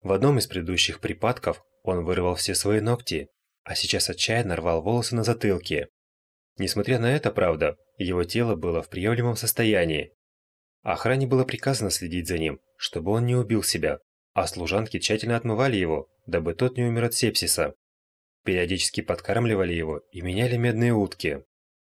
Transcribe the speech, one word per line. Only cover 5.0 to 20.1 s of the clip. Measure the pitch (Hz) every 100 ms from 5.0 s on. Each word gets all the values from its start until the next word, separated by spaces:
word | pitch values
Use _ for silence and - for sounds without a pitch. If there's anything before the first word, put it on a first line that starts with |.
| 110 117
на |
затылке. | 110 117 107 92 - 76 73 _ _ _ _ _ _ -
Несмотря | 95 - 104 123
на | 117 147
это, | 120
правда, | - 92 80 76 - _ _
его | 90 90
тело | 85 110 117 92
было | 87 82
в | 80
приемлемом | 87 98 120 120 117
состоянии. | 113 - 113 101 85 76 - _ _ _ _ _ _ _
Охране | - 85 117 131 135
было | 131
приказано | 127 120 - 135 104
следить | - 87 87 82
за | 87
ним, | 80 71 _ _
чтобы | - - 80
он | 110 120
не | 123
убил | 107 110
себя, | - 87 78 69 _ _ _
а | - 85
служанки | - 85 95 110 -
тщательно | - 110 110 117
отмывали | 117 110 135 110
его, | 87 76 67 _ -
дабы | 85 82
тот | 85 127 127
не |
умер | 120 117 117
от |
сепсиса. | 117 113 - 85 - 73 - _ _ _ _ _ _
Периодически | - 90 87 90 - -
подкармливали | - 85 - 101 120 104 90
его | 85 80 76 -